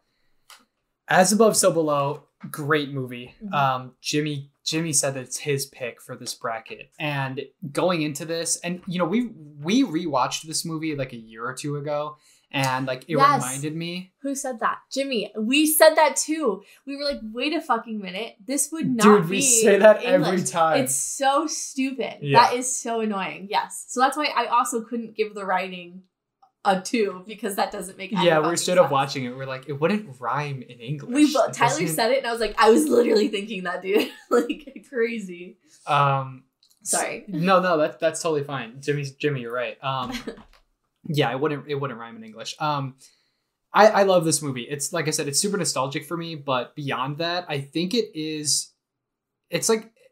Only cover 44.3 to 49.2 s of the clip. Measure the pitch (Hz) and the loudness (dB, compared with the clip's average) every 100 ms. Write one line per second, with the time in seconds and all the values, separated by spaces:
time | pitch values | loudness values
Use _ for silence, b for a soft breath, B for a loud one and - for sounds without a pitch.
44.3 | 139 147 123 120 143 - 170 151 151 143 | 0 -2 -6 -6 -6 -4 -2 -2 -2 -2
45.3 | 139 208 190 151 131 135 147 - 170 165 | -2 0 -2 -2 -2 -2 -4 -6 -8 -8
46.3 | 156 139 127 120 - 139 120 135 147 170 | -8 -2 -2 -2 -8 -6 -4 -4 -4 -4
47.3 | 175 180 147 139 160 180 240 - 156 156 | -4 -4 -6 -4 -4 -2 -2 -2 -6 -8
48.3 | 156 147 - - _ _ _ _ _ | -4 -2 -2 -4 _ _ _ _ _